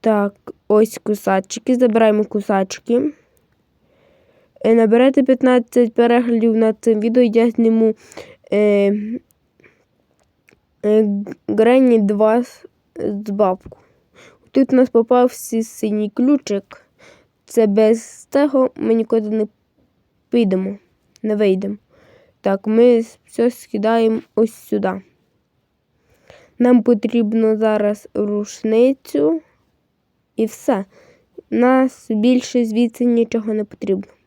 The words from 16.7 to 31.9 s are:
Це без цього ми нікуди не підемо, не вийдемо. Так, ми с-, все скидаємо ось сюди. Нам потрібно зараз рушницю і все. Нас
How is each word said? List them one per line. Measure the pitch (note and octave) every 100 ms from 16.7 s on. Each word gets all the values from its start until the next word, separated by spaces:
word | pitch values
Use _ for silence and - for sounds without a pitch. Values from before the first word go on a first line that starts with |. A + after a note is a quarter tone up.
| - _ _ - _ _ _ _
Це | - A3
без | G3+ A3 A3+ - - -
цього | - C#4+ C#4 B3+ -
ми | A3
нікуди | A3+ A3+ A3+ G#3
не | A3 G#3+ _ _ _ _ _ _ _ _
підемо, | A#3+ G#3+ F#3 F#3+ G3+ _ _ _ _
не | G#3+ G#3
вийдемо. | G#3+ F#3+ G3 G#3 _ _ _ _ _ _
Так, | G3+ G3 G#3+
ми | A3 A#3+ A#3
с-, | A3+ _ _
все | - A#3+
скидаємо | A#3+ - G#3+ G#3+ A#3 A3+ A3 - -
ось | A3
сюди. | - - G#3 F#3+ F#3+ - _ _ _ _ _ _ _ _ _ _ _ _ - _ _
Нам | A#3+ B3
потрібно | G#3 A3+ A3 A#3 G#3+ A3+ A3 G#3+
зараз | A3 G#3+ G#3 G#3+ -
рушницю | - G#3 G#3 G#3 - A3 A3 B3+ C4+ - C#4+ D4 E4 _ _ _ _ _ _ _ _ _ -
і | A3
все. | - - G#3+ G3 _ _ _ _ - _
Нас | A3 B3 C4 C4